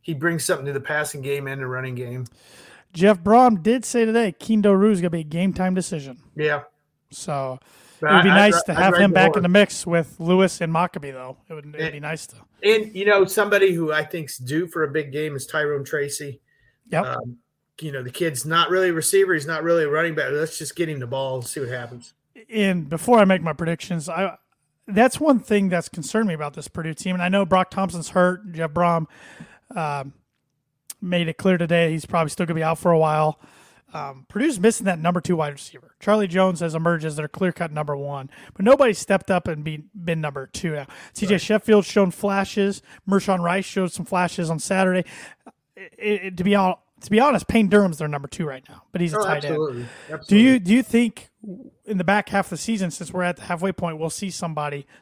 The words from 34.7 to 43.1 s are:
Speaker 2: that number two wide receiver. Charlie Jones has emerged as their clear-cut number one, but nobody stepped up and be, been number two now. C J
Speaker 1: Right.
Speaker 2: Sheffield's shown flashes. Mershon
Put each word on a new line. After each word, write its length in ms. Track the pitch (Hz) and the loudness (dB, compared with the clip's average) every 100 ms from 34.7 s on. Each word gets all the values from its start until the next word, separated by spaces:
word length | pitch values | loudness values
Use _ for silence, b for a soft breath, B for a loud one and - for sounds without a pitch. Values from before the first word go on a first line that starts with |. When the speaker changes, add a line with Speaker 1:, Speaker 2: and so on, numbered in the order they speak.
| - 190 | 0 -2
Speaker 2:
that 120 | 170 | -2
number 220 | 165 175 | -2 -2
two 160 | - 170 | -2 -2
wide 160 | 147 | -4
receiver. 420 | 143 - - _ _ | -8 -18 -20 _ _
Charlie 280 | - 214 202 | 0 2 2
Jones 320 | 180 190 175 | 2 2 2
has 140 | 170 | -4
emerged 300 | 160 165 170 | -2 0 0
as 120 | 156 151 | -2 -6
their 120 | 151 | -8
clear-cut 440 | - 185 - 170 | -2 -2 -2 -6
number 220 | 151 151 143 | -6 -6 -6
one, 340 | 139 139 135 B B | -6 -10 -12 B B
but 100 | - | 0
nobody 280 | 196 277 262 | 4 6 6
stepped 360 | 202 - 196 - | 2 0 -2 0
up 180 | 180 180 | -2 -2
and 140 | 151 | -6
be, 200 | 151 156 - | -8 -10 -12
been 260 | 214 170 165 | -10 -6 -4
number 260 | 151 139 131 | -4 -8 -12
two 260 | - 170 | -8 -6
now. 120 | 147 135 B B | -6 -10 B B
C 140 | - 190 | -6 -2
J 80 | |
Speaker 1:
Right. 60 | 190 | 0
Speaker 2:
Sheffield's 460 | - 208 - 208 180 | 0 0 4 2 4
shown 240 | 214 190 | 2 0
flashes. 720 | - 202 196 190 - 202 196 - B | 0 -4 -2 -2 -2 -2 -4 -12 B
Mershon 360 | - | -2